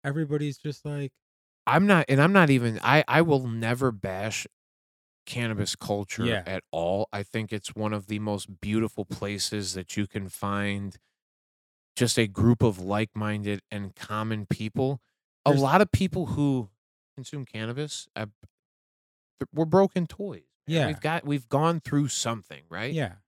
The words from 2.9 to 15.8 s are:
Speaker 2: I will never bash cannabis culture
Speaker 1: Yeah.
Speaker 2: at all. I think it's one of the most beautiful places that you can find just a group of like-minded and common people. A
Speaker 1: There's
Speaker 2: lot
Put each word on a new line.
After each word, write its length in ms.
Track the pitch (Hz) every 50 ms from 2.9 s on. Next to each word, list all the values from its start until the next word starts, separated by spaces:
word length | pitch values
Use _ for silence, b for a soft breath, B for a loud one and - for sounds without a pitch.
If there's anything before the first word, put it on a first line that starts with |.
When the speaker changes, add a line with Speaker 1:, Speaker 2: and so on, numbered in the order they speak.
| 135 156 - -
Speaker 2:
I 140 | 123 156
will 240 | 170 165 147 135 127 120
never 420 | 113 113 113 113 123 123 135 127
bash 560 | 110 98 92 95 92 95 104 110 - - - - _ _ _ _ _ _ _ _ _ _ _ _ _ _ _
cannabis 520 | - - 123 120 113 110 101 104 - -
culture 480 | _ - - 104 101 101 - - - 117
Speaker 1:
Yeah. 160 | 120 113 98 87
Speaker 2:
at 200 | 92 95 92 _ _
all. 360 | - 82 85 87 95 101 107 _
I 100 | - 101
think 300 | 101 _ - 113 110 101
it's 160 | 110 101 - - -
one 160 | 107 107 104
of 160 | 107 104 92 101
the 100 | 107 104
most 420 | 107 107 104 98 - - 98 _
beautiful 440 | - 104 107 110 113 110 - - 98
places 720 | _ 92 - 107 101 104 98 - - 107 104 98 90 87
that 220 | 95 90 - -
you 120 | 107 104 -
can 200 | - 107 98 92
find 720 | - - - 101 101 101 101 101 101 101 101 98 - - _ _ _ _ _ _ _ _ _ _ _ _ _ _ _ _ _ _ _
just 240 | - 123 117 - 123
a 80 | 113
group 360 | 104 98 - 110 117 120 -
of 180 | 131 117 98 90
like-minded 800 | 90 95 101 104 110 - _ 107 107 104 104 104 101 101 104 95 _ _
and 240 | 107 101 101 95 -
common 520 | - - - 107 107 110 113 110 107 101
people. 540 | _ - - 110 110 _ - 131 131 139 127 _ _ _ _ _ _ _ _ _
A 40 | 143
Speaker 1:
There's 100 | 147 139
Speaker 2:
lot 180 | 139 131 151 190